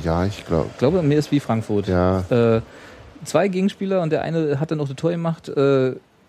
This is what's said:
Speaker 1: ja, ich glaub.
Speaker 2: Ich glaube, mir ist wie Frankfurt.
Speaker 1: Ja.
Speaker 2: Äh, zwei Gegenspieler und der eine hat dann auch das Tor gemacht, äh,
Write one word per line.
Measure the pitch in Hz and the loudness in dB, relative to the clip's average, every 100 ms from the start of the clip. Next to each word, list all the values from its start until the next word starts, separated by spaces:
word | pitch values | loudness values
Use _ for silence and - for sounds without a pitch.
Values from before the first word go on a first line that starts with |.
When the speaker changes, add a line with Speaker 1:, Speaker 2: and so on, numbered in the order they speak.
| 82 | 0
Speaker 1:
ja, | 85 95 | 0 0
ich | 104 - | -4 -2
glaub. | 82 50 | -2 -2
Speaker 2:
Ich | - | 0
glaube, | 123 185 | 0 2
mir | 147 151 | 2 2
ist | 143 | 2
wie | 147 | -2
Frankfurt. | - 113 107 104 95 | 0 -4 -2 -2 0
Speaker 1:
Ja. | 90 90 92 92 | 2 2 2 0
Speaker 2:
Äh, | 123 117 113 110 - - - - - 151 | 2 4 2 -2 -16 -20 -20 -20 -18 -2
zwei | 160 196 | 0 0
Gegenspieler | 185 196 - 190 190 | 0 -2 -2 -2 0
und | 165 | 0
der | 151 | -2
eine | - 165 151 143 | -2 -2 0 -2
hat | 160 | -2
dann | 156 | -4
auch | 139 | -4
das | 135 | -4
Tor | 165 | -4
gemacht, | 170 165 165 - | -2 -4 -6 -6
äh, | - 139 135 131 127 _ _ | 0 2 4 2 -2 _ _